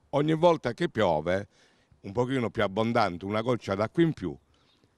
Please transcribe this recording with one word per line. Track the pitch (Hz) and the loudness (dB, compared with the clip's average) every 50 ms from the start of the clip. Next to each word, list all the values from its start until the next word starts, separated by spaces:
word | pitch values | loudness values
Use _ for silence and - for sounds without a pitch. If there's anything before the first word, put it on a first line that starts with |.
| _ _ | _ _
Ogni | - 139 151 156 160 | -2 0 2 2 2
volta | 156 165 175 165 151 - 127 110 | 4 4 4 4 4 0 -4 -4
che | - 170 160 | -4 -4 -4
piove, | - 110 104 90 80 76 78 87 90 98 104 - _ _ _ _ _ _ _ _ _ _ - | 0 0 2 2 2 0 0 0 -2 -2 -2 -6 _ _ _ _ _ _ _ _ _ _ -16
un | 98 98 | -8 -4
pochino | 120 123 123 135 131 120 104 | -4 -2 -2 -2 -2 -4 -4
più | - 110 104 | -2 -2 -2
abbondante, | 98 95 107 110 117 117 120 107 95 87 85 95 | -2 0 0 -2 0 2 2 2 2 0 -4 -6
una | 98 104 107 110 | -4 -4 -4 -2
goccia | 123 123 113 - - 98 | -2 -4 -4 -2 -4 -2
d'acqua | 98 107 113 - 170 170 | -2 -2 -2 0 0 0
in | 165 139 | 0 0
più, | - 92 85 69 - _ _ _ _ _ _ _ _ _ _ _ | -4 -6 -8 -8 -10 _ _ _ _ _ _ _ _ _ _ _